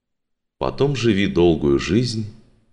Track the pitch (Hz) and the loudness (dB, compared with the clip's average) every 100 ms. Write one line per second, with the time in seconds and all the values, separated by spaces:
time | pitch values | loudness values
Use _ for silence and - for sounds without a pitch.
0 | _ _ _ _ _ - 67 - 139 131 | _ _ _ _ _ -8 -6 -2 -2 0
1 | 113 98 98 85 87 76 71 67 73 107 | 0 2 0 2 2 2 2 0 0 0
2 | 127 110 104 - _ _ _ | 0 -4 -10 -14 _ _ _